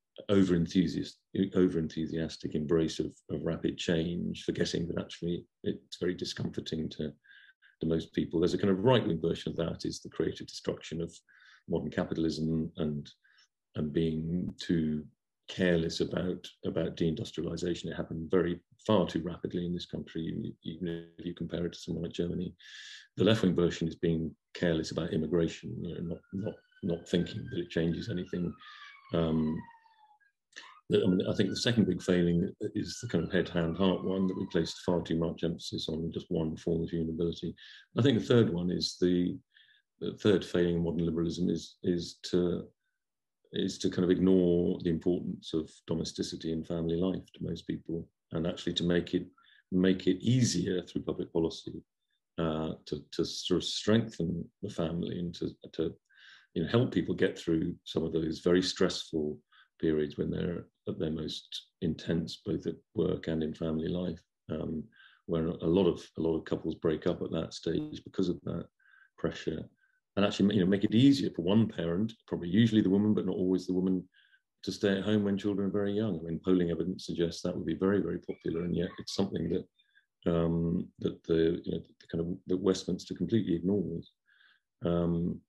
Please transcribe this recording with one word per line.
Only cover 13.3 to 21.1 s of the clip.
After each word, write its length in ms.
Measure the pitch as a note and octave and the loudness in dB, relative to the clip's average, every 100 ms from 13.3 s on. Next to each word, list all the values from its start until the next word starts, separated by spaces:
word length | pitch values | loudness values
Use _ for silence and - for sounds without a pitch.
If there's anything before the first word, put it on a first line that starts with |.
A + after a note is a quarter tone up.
| _ _ _ _ - | _ _ _ _ -6
and 180 | D2+ | -2
being 600 | D#2+ E2 D#2+ E2 F2+ - - | 0 0 0 -2 -2 -4 -6
too 460 | - F2 D#2 D2+ D2 _ _ _ - | 0 2 2 -2 -6 _ _ _ -10
careless 540 | - F#2 E2+ E2 - | 0 4 4 2 -2
about, 460 | D#2+ F2 F2+ F2+ - - F#2 | -2 -2 -2 -4 -8 -10 -6
about 320 | E2 D#2+ - | -2 -2 0
deindustrialization. 880 | E2+ D2+ A#2 - D#2 E2 F2+ E2 - | 0 0 -6 -6 -6 -4 -4 -4 -6
It 100 | - | -6
happened 340 | D#2+ E2 D#2+ | -6 -6 0
very, 300 | F#2 E2+ E2+ _ _ - | 2 2 -2 _ _ 2
far 200 | G#2 E2 | 4 4
too 160 | E2 | 0
rapidly 440 | E2+ F2 - F2+ F2 | -4 -6 -6 -4 -2
in 80 | |
this 120 | F2 - | -4 -6
country, 380 | D#2+ D2+ E2 | -10 -8 -6
even, 300 | E2 E2 - - | -6 -4 -6 -10
even 420 | - D#2+ F2 E2+ E2+ | -10 -8 -6 -6 -10